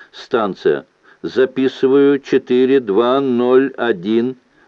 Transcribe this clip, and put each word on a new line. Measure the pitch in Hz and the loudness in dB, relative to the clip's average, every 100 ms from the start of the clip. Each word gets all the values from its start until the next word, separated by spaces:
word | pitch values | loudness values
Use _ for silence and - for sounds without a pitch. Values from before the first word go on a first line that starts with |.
| - | -20
Станция. | - - 120 104 87 85 71 - _ _ _ | -20 -6 -4 -4 -2 -2 -2 -6 _ _ _
Записываю | 85 117 131 131 131 - 131 139 139 139 | -6 -2 -2 0 -4 -2 2 4 4 0
четыре | - 131 - 127 127 139 | -2 -4 0 0 2 0
два | 110 98 120 139 | 0 0 0 0
ноль | 135 120 123 131 135 - | 0 0 2 2 2 -2
один. | 117 92 101 113 123 127 _ _ | -4 -4 -2 -2 -2 -8 _ _